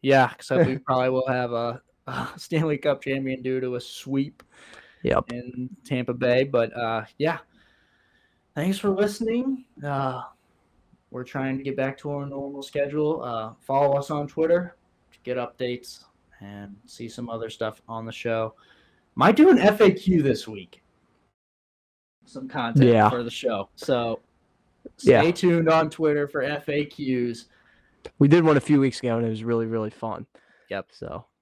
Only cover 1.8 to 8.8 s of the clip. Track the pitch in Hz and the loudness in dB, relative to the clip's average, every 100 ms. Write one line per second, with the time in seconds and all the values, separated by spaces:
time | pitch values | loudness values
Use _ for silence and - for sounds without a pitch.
1.8 | _ _ - 131 - - - 160 160 143 | _ _ -12 -10 -10 -12 -6 -2 -2 -2
2.8 | 151 139 - 135 135 131 127 131 127 123 | -2 -2 -2 -6 -4 -6 -4 -4 -4 -8
3.8 | 123 - - 135 139 _ - _ - - | -10 -16 -6 -4 -4 _ -20 _ -20 -20
4.8 | - _ 117 - 127 120 123 123 127 - | -20 _ -2 -2 -2 -10 -12 -12 -12 -12
5.8 | - 127 120 123 123 123 139 127 113 120 | -6 -6 -4 -2 0 2 2 0 -2 -2
6.8 | 117 113 107 _ 151 160 - _ _ _ | -6 -6 -8 _ -4 -4 -12 _ _ _
7.8 | _ _ _ _ _ _ _ - 170 196 | _ _ _ _ _ _ _ -6 -2 -2